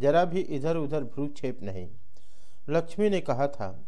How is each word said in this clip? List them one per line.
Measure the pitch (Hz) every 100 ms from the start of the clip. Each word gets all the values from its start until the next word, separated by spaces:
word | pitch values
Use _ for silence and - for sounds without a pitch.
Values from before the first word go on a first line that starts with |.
जरा | 135 160
भी | 180 180
इधर | 175 147 147 165
उधर | 143 151
भ्रूक्षेप | 131 - 147 143 127 -
नहीं।" | 101 95 90 - - - - - - - -
लक्ष्मी | 160 165 - 208
ने | 190
कहा | - 123 139
था, | 135 98 95